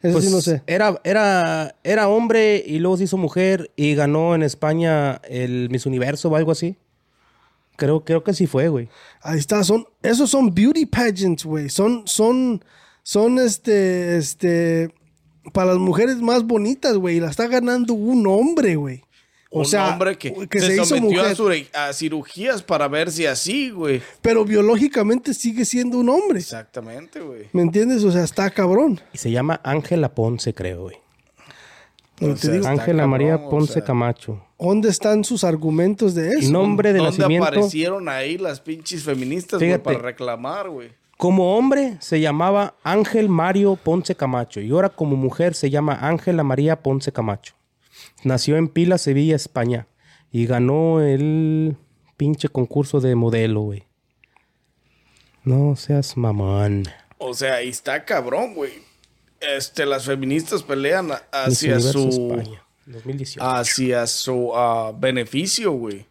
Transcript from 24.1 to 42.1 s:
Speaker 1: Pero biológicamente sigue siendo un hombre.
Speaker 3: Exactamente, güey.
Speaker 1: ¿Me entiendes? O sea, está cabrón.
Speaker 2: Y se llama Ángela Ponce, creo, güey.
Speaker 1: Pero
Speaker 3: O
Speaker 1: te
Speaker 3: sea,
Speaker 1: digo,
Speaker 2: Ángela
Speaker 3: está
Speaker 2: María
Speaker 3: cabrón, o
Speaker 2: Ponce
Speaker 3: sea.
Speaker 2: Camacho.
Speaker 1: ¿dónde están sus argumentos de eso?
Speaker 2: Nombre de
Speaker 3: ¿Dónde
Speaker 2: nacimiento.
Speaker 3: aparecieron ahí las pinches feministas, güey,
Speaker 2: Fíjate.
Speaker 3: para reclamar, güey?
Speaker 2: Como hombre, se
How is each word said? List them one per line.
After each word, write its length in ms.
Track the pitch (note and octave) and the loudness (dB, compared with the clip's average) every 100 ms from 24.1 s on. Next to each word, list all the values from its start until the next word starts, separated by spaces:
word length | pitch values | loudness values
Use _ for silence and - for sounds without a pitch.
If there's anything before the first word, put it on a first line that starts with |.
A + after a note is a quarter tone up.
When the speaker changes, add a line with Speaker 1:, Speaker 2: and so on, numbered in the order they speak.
| - | -4
Speaker 1:
Pero 240 | A#3 A3+ | 0 2
biológicamente 880 | G#3 G#3+ G#3 A3+ C#4 C4 G#3 B3 C4+ | 2 4 4 4 2 2 0 0 -2
sigue 300 | - A#3 A3+ | -4 -4 -2
siendo 340 | G#3 B3 B3 B3 | -2 -2 -2 0
un 100 | A#3+ | 2
hombre. 320 | D4+ G#4 A#3 | 2 2 -2
Speaker 3:
Exactamente, 800 | D#3+ A2+ G#2+ B2+ A2+ A#2+ E3 D4+ | -4 -12 -12 -14 -14 -16 -16 -16
güey. 280 | D#3+ A#2+ G#2 | -14 -16 -6
Speaker 1:
¿Me 100 | F3+ | 0
entiendes? 400 | E3+ F#3 A#3 B3+ | 2 2 2 4
O 60 | G#3 | 4
sea, 100 | F3 | 2
está 260 | E3 - G3 | 0 -2 -2
cabrón. 500 | - F#3 G3 D4+ F#3 - | 0 2 4 2 0 -8
Speaker 2:
Y 60 | - | -8
se 120 | A#2 | -4
llama 300 | A#2+ C#3+ E3 | -2 -2 -4
Ángela 480 | C3 D3 D3 F3 C#3+ | -2 -4 -2 0 0
Ponce, 400 | - A2+ A#2+ - | 0 -2 -2 -6
creo, 280 | - F#2 F2+ | -6 -8 -8
güey. 140 | F#2 - _ _ _ _ - - - - - _ _ - | -14 -16 _ _ _ _ -20 -20 -20 -20 -20 _ _ -4
Speaker 1:
Pero 140 | D#3 | -4
Speaker 3:
O 20 | |
Speaker 1:
te 60 | C#3+ | -2
Speaker 3:
sea, 80 | D3+ | -2
Speaker 1:
digo, 140 | F3 G3 | 0 0
Speaker 2:
Ángela 360 | C#3 - E3 | 0 0 0
Speaker 3:
está 40 | C#3+ | 2
Speaker 2:
María 240 | C3 D3 | 2 2
Speaker 3:
cabrón, 140 | D#3+ D3 | 0 0
o 40 | |
Speaker 2:
Ponce 220 | D3+ D3+ | -2 0
Speaker 3:
sea. 100 | E3 | -2
Speaker 2:
Camacho. 600 | - B2 A#2+ A#2 - G#2 _ _ | -2 0 0 -4 -10 -14 _ _
Speaker 1:
¿dónde 300 | E3+ G3+ G#3+ | 0 2 2
están 360 | F#3 G#3+ G#3+ | 0 0 0
sus 200 | G#3 A#3 | 0 0
argumentos 680 | F3+ D#3+ D#3+ D#3 F3+ G3+ G#3+ | 0 0 0 2 0 2 0
de 160 | E3+ E3 | 0 0
eso? 200 | C#4+ C3+ | 0 2
Speaker 2:
Nombre 420 | E3+ G3+ G#3 G#3 | 2 2 2 2
de 40 | F#3+ | 4
Speaker 3:
¿Dónde 180 | D#3+ - | 2 2
Speaker 2:
nacimiento. 280 | F#3 E3+ D#3+ | 2 4 2
Speaker 3:
aparecieron 640 | C#3+ G#3 D#3 E3+ G3 E3+ | 2 0 0 -2 -4 -6
ahí 300 | C3 C3+ F3 | -6 -4 -4
las 220 | F#3 C3+ | -6 -6
pinches 420 | - D#3+ D#3+ F3 | -10 -12 -10 -8
feministas, 560 | D3 C3+ B2+ E3 F3+ F#3 | -4 -4 -4 -6 -4 -2
güey, 80 | E3+ | 0
Speaker 2:
Fíjate. 120 | F3+ | 0
Speaker 3:
para 140 | - B2+ | -2 -4
reclamar, 720 | A#2+ A#2+ B2 A#2 B2+ F#3 F#3+ | -6 -8 -8 -6 -8 -8 -10
güey? 180 | C#3+ A#2 _ _ _ | -12 -16 _ _ _
Speaker 2:
Como 380 | F3 F#3+ F3+ G#3 | 2 4 4 2
hombre, 380 | C4 C#4 C4+ G3+ | 2 2 -2 -6
se 180 | - | -4